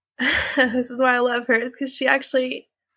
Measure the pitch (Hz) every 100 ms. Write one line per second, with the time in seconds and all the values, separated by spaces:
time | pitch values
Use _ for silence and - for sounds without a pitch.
0 | _ - 247 - - - 254 247 247 240
1 | 262 247 247 240 240 226 247 - 269 -
2 | 262 277 - 262 254 - - _ _